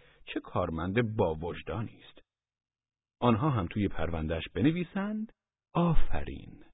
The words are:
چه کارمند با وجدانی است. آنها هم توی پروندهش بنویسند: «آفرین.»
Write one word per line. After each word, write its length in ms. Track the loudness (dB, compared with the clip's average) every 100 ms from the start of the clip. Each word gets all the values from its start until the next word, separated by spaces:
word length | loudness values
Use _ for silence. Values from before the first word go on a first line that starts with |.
| -12 _ -12
چه 140 | -12
کارمند 760 | -6 -4 -4 -4 -4 -2 -2 0
با 200 | -2 -2
وجدانی 640 | -8 -8 -8 -8 -8 -12 -20
است. 140 | -20 _ _ _ _ _ _ _ _ _ _
آنها 300 | 2 2 2
هم 180 | 0 -2
توی 200 | -2 -2
پروندهش 600 | 0 -2 -2 -4 -4 -6 0
بنویسند: 760 | 0 0 -4 -6 -6 -6 -10 _ _ _ _
«آفرین.» 920 | 0 6 8 8 6 0 -8 -14 -20 -20